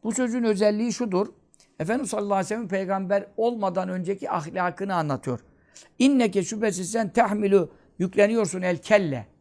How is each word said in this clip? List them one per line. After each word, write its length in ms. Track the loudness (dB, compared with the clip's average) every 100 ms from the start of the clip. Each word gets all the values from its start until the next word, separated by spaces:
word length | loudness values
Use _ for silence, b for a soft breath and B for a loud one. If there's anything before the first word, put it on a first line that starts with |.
Bu 80 | -4
sözün 320 | -2 0 0
özelliği 500 | 0 4 2 2 -2
şudur. 340 | -2 -2 0 -2 -8 _ b b _
Efendimiz 300 | -2 -2 -2
sallallahu 240 | -4 0
aleyhi 120 | -2 0
ve 20 |
sellem 200 | -4 -2
peygamber 580 | -4 -2 -2 0 -2 -2 -2
olmadan 520 | -2 0 -2 -2 -4
önceki 420 | -4 -4 -4 -4
ahlakını 640 | -4 -4 -2 -2 -2 -4 -2
anlatıyor. 440 | 0 -2 -4 -6 _ b b b b _
"İnneke 440 | 4 6 2 0
şüphesiz 480 | -2 -2 -2 -2 -4
sen 180 | -2 0
tahmilu", 640 | 2 2 2 0 -2 -4 b b _
yükleniyorsun, 640 | -2 4 4 4 0 -2
"el 160 | -4 -4
kelle." 500 | 4 4 4 -4 -8 _